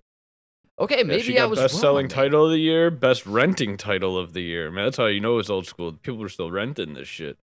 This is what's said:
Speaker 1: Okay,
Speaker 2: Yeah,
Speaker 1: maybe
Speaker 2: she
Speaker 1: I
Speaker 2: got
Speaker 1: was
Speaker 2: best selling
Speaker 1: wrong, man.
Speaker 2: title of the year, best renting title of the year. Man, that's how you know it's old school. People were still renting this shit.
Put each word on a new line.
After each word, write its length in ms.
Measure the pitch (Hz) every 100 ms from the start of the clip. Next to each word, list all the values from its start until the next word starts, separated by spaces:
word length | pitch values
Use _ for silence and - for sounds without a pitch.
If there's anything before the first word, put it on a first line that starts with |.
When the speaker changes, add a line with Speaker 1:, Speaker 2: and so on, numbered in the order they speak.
| _ _ _ _ _ _ _ -
Speaker 1:
Okay, 180 | 214 269
Speaker 2:
Yeah, 40 |
Speaker 1:
maybe 200 | 208 -
Speaker 2:
she 100 | - -
Speaker 1:
I 60 |
Speaker 2:
got 80 | -
Speaker 1:
was 100 | 170
Speaker 2:
best 200 | 131 156
selling 240 | 151 143
Speaker 1:
wrong, 0 |
man. 60 | 131
Speaker 2:
title 360 | 131 139 151 160
of 60 |
the 80 | 160
year, 320 | 160 165 170
best 340 | 147 131 123 98
renting 500 | 107 156 185 110 95
title 440 | 101 95 95 92
of 140 | 87
the 80 | 90
year. 280 | 87 85 78
Man, 160 | 92 110
that's 120 | -
how 100 | 113
you 120 | 101
know 200 | 110 117
it's 100 | 101
old 160 | 95 87
school. 280 | - 85
People 260 | 78 - 113
were 100 | 101
still 220 | - 85
renting 420 | 92 117 143 80
this 140 | 69 65
shit. 300 | - 76 -